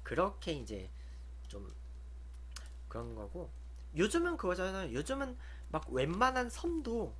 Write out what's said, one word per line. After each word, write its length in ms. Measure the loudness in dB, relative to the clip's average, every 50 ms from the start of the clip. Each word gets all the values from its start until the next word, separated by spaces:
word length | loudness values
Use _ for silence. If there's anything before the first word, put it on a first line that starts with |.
| -2
그렇게 500 | 0 4 4 4 4 4 -2 -2 -2 -2
이제 360 | -2 -2 -4 -4 -4 -6 -6 -8 -8 -8 -8 -8 -8 -8 -10 -8 -10 -8 -8
좀 220 | -8 -8 -8 -8 -8 -8 -8 -8 -8 -8 -8 -8 -8 -8 -8 -8 -8 -8 -8 -8 -8 -8 -8 -8 -8 -8 -8 -6
그런 280 | -4 -4 -4 -4 -4
거고, 360 | -4 -4 -4 -4 -4 -4 -4 -6 -8 -8 -10 -10 -10 -10 -6 4
요즘은 420 | 4 6 6 8 6 6 6 4 2
그거잖아요. 560 | 4 2 4 4 2 0 0 0 -2 0 0
요즘은 440 | 0 2 2 2 0 0 -2 -2 -6 -8 -8 -8 -8 -8 -2
막 220 | -2 -2 0 2
웬만한 580 | 2 4 4 4 6 6 6 6 6 4 2 0
섬도 640 | -2 -2 0 2 2 2 2 2 0 0 0 0 -2 -6